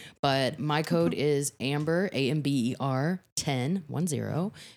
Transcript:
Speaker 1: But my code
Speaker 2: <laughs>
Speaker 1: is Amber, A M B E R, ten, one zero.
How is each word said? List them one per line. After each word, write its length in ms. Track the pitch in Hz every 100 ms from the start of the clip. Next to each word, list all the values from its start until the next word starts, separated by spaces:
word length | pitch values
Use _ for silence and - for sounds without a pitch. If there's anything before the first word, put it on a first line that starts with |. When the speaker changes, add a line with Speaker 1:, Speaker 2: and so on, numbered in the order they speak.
| - -
Speaker 1:
But 380 | 139 135 127 151
my 220 | 151 151
code 300 | 156 170 170
Speaker 2:
<laughs> 20 | -
Speaker 1:
is 360 | 147 143 143 -
Amber, 520 | 131 147 151 170 202
A 180 | 123 135
M 120 | 151
B 280 | 143 139 117
E 60 | 127
R, 440 | 135 131 151 185 _
ten, 480 | - - 131 127 190 151
one 180 | 127 175
zero. 460 | 143 107 143 190 - -